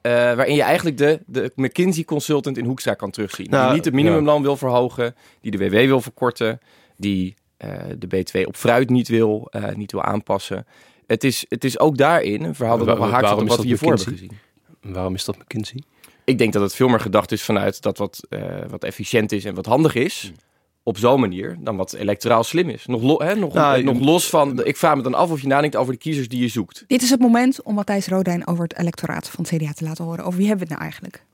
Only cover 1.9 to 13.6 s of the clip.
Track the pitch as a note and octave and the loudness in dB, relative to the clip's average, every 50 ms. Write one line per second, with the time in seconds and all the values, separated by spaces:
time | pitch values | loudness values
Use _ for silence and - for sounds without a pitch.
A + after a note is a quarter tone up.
1.9 | F3 D#3+ D#3+ - D#3+ D3 - - D3+ C#3+ B2 C#3+ C3+ A#2+ B2 A#2 C3 B2+ - B2 | 0 -2 -4 -4 -4 -4 -2 0 -2 0 0 -4 -6 -4 -4 -4 -4 -4 -4 -4
2.9 | G#2 - G#2+ G2 - - G#2 F#2+ - - F#2+ - - C#3 C3 B2+ C#3 D#3+ D#3+ E3 | -4 -4 -6 -10 -6 -6 -8 -8 -8 -12 -6 0 2 2 4 4 2 2 0 0
3.9 | B2 C#3 D3 E3 E3 D#3+ D3+ D3 D3+ D3 C#3 C#3+ C#3+ C3+ C#3+ B2+ B2 B2 B2+ B2 | 2 4 4 4 4 4 4 4 2 2 2 0 -2 0 -2 2 2 2 2 2
4.9 | - - A#2+ A#2 B2 _ _ - _ _ _ A2+ G2+ F#2+ F#2+ F#2+ F#2+ G#2+ B2+ C3+ | -2 -4 -4 -4 -4 _ _ -20 _ _ _ -6 -2 0 0 0 4 4 4 4
5.9 | C3+ C3 - A#2+ _ - C3 A#2+ - - A#2+ A2 A2+ B2+ _ _ _ _ _ _ | 4 2 0 -4 _ -2 -2 -2 -2 0 -2 -2 -2 -6 _ _ _ _ _ _
6.9 | _ _ F#2 G2+ G2 F#2+ F2+ F#2 G2+ _ _ _ _ _ - G2+ F#2 F#2 F2+ F2+ | _ _ -4 -2 -2 -2 -2 -4 -8 _ _ _ _ _ -14 -12 -12 -10 -10 -12
7.9 | F2+ - - F#2 F#2 F#2+ F#2 - - F#2+ F#2 - - - - A#2 A#2 B2 C3+ A#2 | -12 -12 -8 -4 -2 -2 -2 -2 -2 -4 -4 -4 -6 -2 2 2 4 4 4 4
8.9 | B2+ B2+ A2+ - A#2 A2+ A2+ G#2+ G#2+ G#2+ A#2 - - G#2+ G#2 G#2 G2+ G#2 G#2 G2+ | 2 2 2 2 2 2 4 2 2 -2 -4 -8 -8 -8 -6 -6 -6 -8 -10 -8
9.9 | - F#2+ - G2+ G2+ G#2+ - - G#2 G2 - - G2 G2 - _ _ _ - _ | -6 -4 -2 -2 -2 -2 -2 -2 -4 -4 -2 -6 -8 -10 -10 _ _ _ -20 _
10.9 | _ _ _ _ A2+ A2 - C3+ A#2+ - - _ - A2+ - C3 - - - D#3 | _ _ _ _ -2 2 2 0 0 -2 -6 _ -6 -2 -2 -2 2 4 2 2
11.9 | C#3+ B2 C#3 D3+ E3+ E3 - - G#2 - D#3 E3+ D3 - B2+ A2+ A#2 A2+ A#2 - | 4 4 4 4 4 2 2 0 -2 -2 -4 -6 -4 -2 0 0 2 2 2 2
12.9 | - - A#2 G2+ G#2+ B2+ A#2 G2+ G#2 G#2+ G#2+ G2+ A#2 A#2 | 2 2 2 2 2 4 4 4 4 2 2 2 0 0